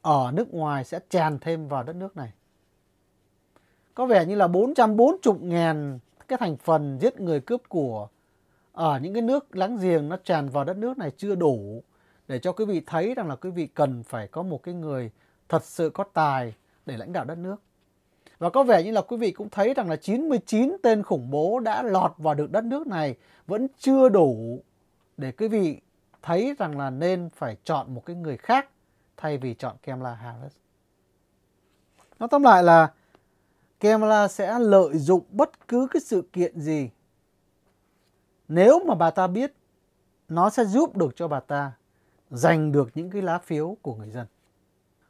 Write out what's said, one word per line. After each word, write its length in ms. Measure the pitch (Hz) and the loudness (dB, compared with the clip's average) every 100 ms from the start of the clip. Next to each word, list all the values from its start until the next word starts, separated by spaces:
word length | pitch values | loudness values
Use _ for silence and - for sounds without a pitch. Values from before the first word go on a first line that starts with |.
ở 300 | 165 147 123 | 0 2 0
nước 200 | 156 240 | -2 -4
ngoài 300 | 170 151 139 | -6 -4 -4
sẽ 160 | 127 165 - | -6 -10 -4
tràn 300 | 185 156 143 | 0 0 -2
thêm 280 | 160 165 151 | -4 -6 -6
vào 160 | 139 | -8
đất 120 | 123 170 | -8 -10
nước 220 | 190 180 | -12 -12
này. 140 | 117 - _ _ _ _ _ _ _ _ _ _ _ _ _ _ _ - | -14 -16 _ _ _ _ _ _ _ _ _ _ _ _ _ _ _ -4
Có 100 | 254 | 2
vẻ 200 | 202 165 | 4 4
như 100 | 202 | 2
là 120 | 180 | 2
bốn 260 | 180 247 | 2 2
trăm 240 | 302 220 214 | 4 4 6
bốn 180 | 254 381 247 | 4 4 0
mươi 100 | 190 | 0
ngàn 580 | 175 170 165 156 143 127 - _ - | 0 0 0 -2 -6 -10 -16 _ -8
cái 100 | 262 | -6
thành 200 | 202 139 | -4 -4
phần 400 | - 156 143 135 | 0 0 0 -2
giết 180 | 214 - | -2 -2
người 200 | 180 147 | -4 -4
cướp 220 | - 240 - | -2 -6 -4
của 380 | 175 131 110 104 _ _ _ _ _ _ | -4 -4 -6 -12 _ _ _ _ _ _
ở 260 | - 160 139 | -4 -2 -2
những 140 | 160 | -4
cái 80 | 220 | -4
nước 340 | 233 277 - 185 | -2 -2 -4 -4
láng 220 | 190 240 | -4 -2
giềng 320 | 185 165 147 | 0 0 0
nó 80 | 185 | -6
tràn 320 | - 165 139 | -2 -2 -2
vào 140 | 139 | -4
đất 140 | 139 190 | -4 -4
nước 200 | 233 262 | -6 -6
này 140 | 156 - | -8 -8
chưa 180 | 202 185 | -6 0
đủ 480 | 160 120 101 113 - _ _ _ - | 2 0 -4 -14 -18 _ _ _ -12
để 120 | 131 | -8
cho 120 | 180 | -6
quý 140 | 180 214 | -4 -2
vị 160 | 175 - | -4 -4
thấy 300 | 165 196 254 | -4 -4 -4
rằng 120 | 170 | -8
là 80 | 131 | -8
quý 140 | 185 | -8
vị 180 | 175 151 | -8 -6
cần 360 | - 143 123 | -2 -2 -2
phải 240 | 113 120 101 | -10 -12 -10
có 160 | 156 | -10
một 200 | 185 143 | -8 -10
cái 100 | 175 | -10
người 380 | 180 156 131 117 - _ _ - | -10 -8 -8 -8 -14 _ _ -4
thật 140 | 160 | -4
sự 260 | - - 160 | -4 -4 -4
có 140 | - 196 | -4 -6
tài 400 | 165 151 131 120 110 _ _ - | 0 0 0 -6 -12 _ _ -14
để 120 | 117 | -14
lãnh 160 | 139 | -10
đạo 120 | 180 127 | -10 -8
đất 120 | 170 | -10
nước. 180 | 180 208 _ _ _ _ _ _ _ - | -12 -12 _ _ _ _ _ _ _ -8
Và 100 | 170 | -2
có 140 | 262 | 2
vẻ 200 | 254 190 | 4 4
như 80 | 185 | 4
là 100 | 220 | -2
quý 160 | - 240 | -2 -4
vị 140 | 226 | -4
cũng 180 | - 208 | -4 -6
thấy 240 | - 208 | -2 0
rằng 160 | 269 185 | 0 -4
là 60 | 151 | -4
chín 340 | - 233 320 | -4 -4 -2
mươi 100 | 240 - | -2 0
chín 320 | 214 269 381 | 0 0 0
tên 200 | 233 214 | 2 2
khủng 280 | 202 156 123 | 0 -4 -4
bố 280 | 143 170 247 | -2 -2 -2
đã 240 | 226 214 | -4 -4
lọt 300 | 247 190 165 - | -2 0 -2 -2
vào 180 | 156 147 | -2 -2
được 160 | 147 | -2
đất 120 | 185 | -2
nước 240 | 226 277 302 | -2 -6 -6
này 280 | 180 147 120 _ _ - | -4 -4 -6 _ _ -8
vẫn 200 | 208 262 - | -4 -6 -4
chưa 300 | 262 269 254 | 2 6 6
đủ 540 | 196 147 110 117 127 - _ _ _ _ - | 6 4 2 -6 -10 -14 _ _ _ _ -12
để 140 | 131 | -12
quý 160 | - 220 | -6 -2
vị 340 | 214 175 - _ _ _ _ | 0 0 -4 _ _ _ _
thấy 340 | - 175 254 285 | -2 -2 -2 -4
rằng 200 | 175 143 | -6 -6
là 120 | 139 | -6
nên 400 | 131 175 185 170 - | -2 -2 -2 -6 -10
phải 220 | 135 107 | -10 -8
chọn 320 | - 151 127 120 | -4 -4 -6 -12
một 100 | - | -12
cái 100 | 175 | -12
người 220 | 160 123 | -10 -8
khác 320 | - 262 277 _ _ _ _ - | 0 0 -2 _ _ _ _ -12
thay 200 | 156 143 | -8 -6
vì 160 | 127 | -6
chọn 220 | 113 123 101 | -8 -10 -12
Kamala 300 | - 127 127 | -12 -10 -10
Harris. 400 | 113 120 117 139 - _ _ _ _ _ _ _ _ _ _ _ _ _ _ _ - | -12 -14 -16 -18 -20 _ _ _ _ _ _ _ _ _ _ _ _ _ _ _ -10
Nói 100 | 233 | 0
tóm 140 | 285 | 6
lại 200 | 269 185 | 8 8
là 280 | 175 165 160 - _ _ _ _ _ _ _ _ | 10 8 8 0 _ _ _ _ _ _ _ _
Kamala 480 | 208 220 214 214 202 | 2 2 4 4 2
sẽ 320 | - 190 233 | 0 -4 0
lợi 380 | 226 196 165 156 | 6 6 6 2
dụng 260 | 143 185 - | 2 2 2
bất 360 | 202 311 _ - | -2 -2 _ -4
cứ 200 | 240 262 | -2 0
cái 100 | 320 | -2
sự 220 | - 196 - | -2 -4 -4
kiện 260 | 180 175 170 | -4 -4 -4
gì. 300 | 151 151 127 - _ _ _ _ _ _ _ _ _ _ _ _ _ _ - | -4 -4 -6 -12 _ _ _ _ _ _ _ _ _ _ _ _ _ _ -4
Nếu 360 | 165 208 330 370 | 4 6 6 4
mà 80 | 175 | 0
bà 160 | 165 | 0
ta 160 | 175 185 | 0 -2
biết, 260 | 196 285 - _ _ _ _ _ _ - | -2 -6 -8 _ _ _ _ _ _ -6
nó 200 | 165 160 | 0 2
sẽ 160 | - 214 | 2 0
giúp 320 | 226 311 202 | 2 0 0
được 180 | 151 - | -4 -4
cho 120 | 170 | -6
bà 120 | 143 | -6
ta 320 | - 143 139 123 _ _ _ _ _ | -6 -6 -6 -12 _ _ _ _ _
giành 400 | 120 160 160 151 | 0 2 2 2
được 180 | 143 120 151 | 2 0 -4
những 140 | 175 | -8
cái 120 | 202 | -6
lá 180 | 185 170 | -4 -4
phiếu 380 | - 151 160 220 | -4 -6 -6 -8
của 140 | 151 107 | -12 -12
người 140 | 107 | -12
dân. 180 | 117 110 _ _ _ _ _ _ _ _ | -12 -14 _ _ _ _ _ _ _ _